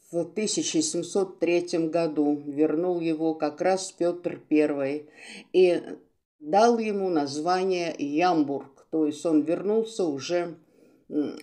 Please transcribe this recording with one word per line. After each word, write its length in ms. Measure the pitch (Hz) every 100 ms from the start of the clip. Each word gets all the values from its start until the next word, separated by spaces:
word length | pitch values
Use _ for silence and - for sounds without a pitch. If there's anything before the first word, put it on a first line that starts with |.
| _
в 120 | 170
тысяча 580 | 165 220 214 - 151 165
семьсот 580 | 151 175 170 196 185 -
третьем 500 | 165 175 175 170 160
году. 520 | 170 165 151 147 147 147
Вернул 560 | 139 156 156 180 175
его 320 | 165 156 160
как 260 | 156 147 147
раз 320 | 175 190 -
Петр 500 | - 175 175 170 156 -
Первый 600 | 151 151 143 135 151 147 - - - -
и 320 | 180 180 160 - - _ _ _ _
дал 380 | 151 190 233 226
ему 320 | 214 202 190
название 840 | 160 139 147 165 185 190 180 170 -
Ямбург. 880 | 143 147 180 165 139 139 131 - _
То 160 | 160 151
есть 180 | 151 170
он 160 | 156
вернулся 640 | 147 170 185 220 220 - 170
уже, 520 | 139 135 175 170 156 _ _ _ _ -
м, 280 | 151 127 -